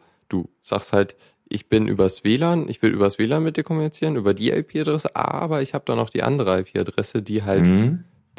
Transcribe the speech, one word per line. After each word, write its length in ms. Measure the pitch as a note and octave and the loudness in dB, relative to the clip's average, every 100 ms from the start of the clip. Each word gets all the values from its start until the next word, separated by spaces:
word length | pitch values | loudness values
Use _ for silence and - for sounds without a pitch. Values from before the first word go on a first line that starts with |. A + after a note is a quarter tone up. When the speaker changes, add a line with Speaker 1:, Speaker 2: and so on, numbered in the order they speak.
| _ _ _ | _ _ _
Speaker 1:
du 200 | F#2+ - _ | -6 -6 _
sagst 300 | - G2+ - | -4 -4 0
halt, 220 | G2+ G2 - _ _ _ | 2 2 -4 _ _ _
„Ich 200 | G#2 - | -10 0
bin 180 | A2 G#2 | 0 2
übers 380 | G2+ F#2+ - | 2 2 2
W 120 | G#2 A#2+ | 0 2
lan, 320 | E3+ F3 D3 | 2 0 -2
ich 120 | - | 0
will 80 | A2 | 0
übers 260 | G2 G2 G2 | 4 2 2
W 80 | A2 | 0
lan 160 | D#3 | 0
mit 140 | D#3+ D#3 | -2 -4
dir 60 | |
kommunizieren, 540 | D3+ D#3+ D#3 - D#3 C#3+ | -4 -4 -4 -4 -4 0
über 160 | G2+ | 0
die 160 | - A2 | 0 0
I 120 | - | -2
P-Adresse, 520 | D#3 - D#3 D3+ - - | -2 -4 -2 -2 -2 -4
aber 440 | - - E3 D#3 | -4 -4 -2 -2
ich 120 | C3+ | -4
hab 120 | C#3+ - | -6 -4
da 100 | A#2 | -2
noch 140 | A2+ | -2
die 120 | - | -2
andere 380 | A#2+ C#3 G2+ F#2 | -2 0 2 0
I 20 | |
P-Adresse, 580 | F#2 G2 F#2 - G#2+ A#2 | 0 -4 -4 -4 -4 -6
die 200 | G2 G#2+ | -4 -4
halt, 240 | G2+ F#2+ F2 | 0 4 6
Speaker 2:
Mhm. 360 | F#2+ A#2 F3 - _ _ | 6 4 0 -6 _ _